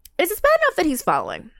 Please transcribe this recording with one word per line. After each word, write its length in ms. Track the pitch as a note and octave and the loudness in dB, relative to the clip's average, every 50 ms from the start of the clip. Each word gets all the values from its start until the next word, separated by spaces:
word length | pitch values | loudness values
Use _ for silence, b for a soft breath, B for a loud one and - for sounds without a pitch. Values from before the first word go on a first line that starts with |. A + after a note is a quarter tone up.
| _ - _ - | _ -10 _ -2
is 140 | F#4 F4 | -2 -2
it's 100 | G#4 - | -2 0
bad 80 | - C#5+ D#5+ E5 D#5+ | 2 2 4 4 2
enough 120 | C#5 - - | 0 0 0
that 100 | E4+ D#4 | 0 0
he's 160 | C4 B3 - | 0 -2 -2
following. 480 | F3+ D3+ C3+ F2+ - F2 - - A3 - - | 0 0 0 -2 -4 -8 -12 -14 -18 -20 -20